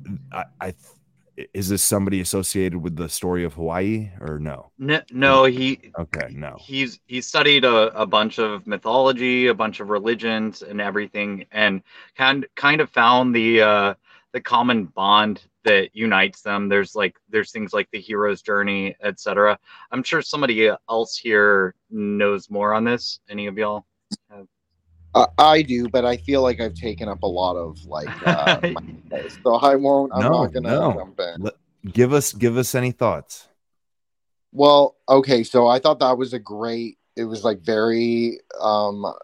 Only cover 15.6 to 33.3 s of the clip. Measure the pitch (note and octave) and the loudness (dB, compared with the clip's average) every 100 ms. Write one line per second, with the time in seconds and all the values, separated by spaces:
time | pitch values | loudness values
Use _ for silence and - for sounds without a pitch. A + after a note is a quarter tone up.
15.6 | A2 G2+ F#2+ G#2+ A2+ F#2+ F#2+ - G#2 G2+ | 4 4 2 -4 0 2 2 -2 -6 -4
16.6 | G2+ G2+ F#2+ G#2+ G2 - _ G#2+ G2+ A2+ | 0 0 0 -2 -4 -6 _ -4 -4 -8
17.6 | G2+ G#2 G2 G#2+ F#2+ G#2 G#2 F#2+ - G2+ | -6 -4 -4 -10 -8 -2 -2 -2 -4 -2
18.6 | G2+ G2+ G2 - G#2 F#2+ - G2 G#2 G2+ | -2 -2 -6 -6 -8 -6 -4 2 2 2
19.6 | _ - - B2 B2+ D#3+ - D3+ C3+ A2 | _ -20 -10 -8 -4 -4 -4 -4 -2 2
20.6 | A2 G2+ - A2+ A#2 - A#2 G#2 G#2 G2 | 2 0 -4 -4 -4 -8 -2 2 4 4
21.6 | F#2+ - _ A2 G#2 G2+ G2+ G2+ - G#2 | 0 -4 _ -8 -4 0 0 -2 -6 -4
22.6 | G#2 G#2+ A#2 A#2+ - - _ G#2 G#2 G2 | 0 0 0 -2 -6 -14 _ -10 -10 -6
23.6 | G#2+ G#2 - _ _ - _ G#2 F#2+ _ | -6 -6 -12 _ _ -18 _ -20 -20 _
24.6 | _ _ _ _ - A#2+ A#2+ - D3+ D#3 | _ _ _ _ 0 2 4 6 6 6
25.6 | D3 B2 A#2+ B2+ A#2+ A#2+ - C#3 C3 A#2 | 2 -2 -2 0 0 -2 -2 2 2 0
26.6 | A2+ E2 A#2 F2+ A2 F#2 G2+ F2 F#2 F2 | -6 -6 -10 -8 -10 -6 -4 -2 -2 -2
27.6 | E2+ D#2 D#2+ D2+ D2+ - E3+ D#3+ D3 E3 | -8 -12 -12 -10 -10 -6 -2 0 0 0
28.6 | E3+ E3+ - - - D2 - - B2 A#2 | -2 -6 -12 -20 -12 -12 -12 -4 0 4
29.6 | C#3 C#3 C#3 C#3 C#3 B2 B2 B2 B2 B2+ | 4 4 4 2 2 0 0 2 0 -4
30.6 | A#2+ C#3 D#3 G2 F#2 - F2+ E2+ G2+ - | -2 0 0 -2 -8 -8 -10 -6 -10 -10
31.6 | _ _ G2 A2 B2 D3 C#3 G#2+ A#2 A#2 | _ _ -8 2 4 4 0 0 0 0
32.6 | B2 C3 B2 A#2+ A#2 D#2+ - | -2 -2 -4 -2 -2 -2 -8